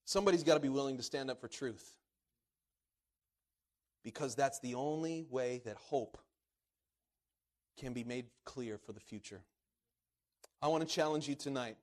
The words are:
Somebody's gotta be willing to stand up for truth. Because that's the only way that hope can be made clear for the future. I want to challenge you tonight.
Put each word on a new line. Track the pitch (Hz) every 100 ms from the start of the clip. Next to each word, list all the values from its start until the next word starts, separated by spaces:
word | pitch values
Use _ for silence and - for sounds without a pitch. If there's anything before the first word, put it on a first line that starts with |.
Somebody's | - 196 202 170
gotta | 151 151
be | 143
willing | 135 139 131
to |
stand | 113 143 135
up | 123
for | 117
truth. | - 131 101 - - _ _ _ _ _ _ _ _ _ _ _ _ _ _ _ _ _ _ _ _
Because | 113 - 143 113
that's | 135 135
the | 123 123
only | 143 156 165 160 156
way | 127 123 123 120
that | 104
hope | - 139 110 - _ _ _ _ _ _ _ _ _ _ _ _ _ _ _ -
can | 131
be | 123
made | 117 123 120 _
clear | - - 117 104
for | -
the | 104
future. | - 107 - 95 - _ _ _ _ _ _ _ _ _ - -
I | 147
want | 160 160
to |
challenge | - 156 151 143
you | 139
tonight. | 143 135 117 110